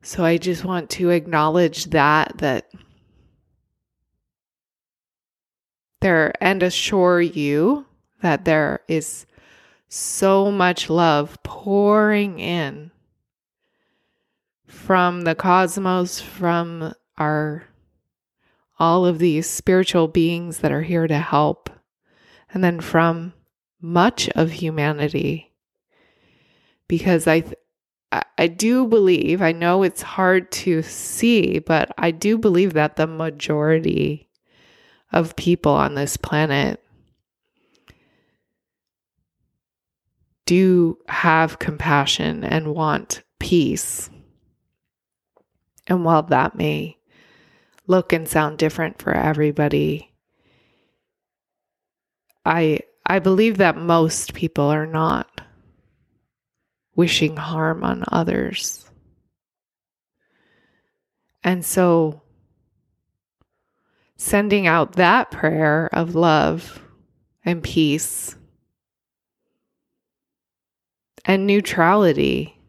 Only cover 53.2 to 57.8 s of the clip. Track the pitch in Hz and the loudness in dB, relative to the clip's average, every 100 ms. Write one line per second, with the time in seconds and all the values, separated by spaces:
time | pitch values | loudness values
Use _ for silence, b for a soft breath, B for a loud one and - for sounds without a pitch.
53.2 | 175 190 220 196 185 156 170 170 160 - | 2 4 2 4 2 2 0 2 2 -2
54.2 | - - 160 - 143 151 156 160 160 143 | -10 -6 -4 0 0 0 -2 -2 -2 -2
55.2 | - - - _ _ _ _ _ _ _ | -6 -14 -20 _ _ _ _ _ _ _
56.2 | _ _ _ _ _ _ _ - 170 - | _ _ _ _ _ _ _ -2 0 2
57.2 | 156 151 156 160 160 160 | -2 -4 -8 -4 -2 -2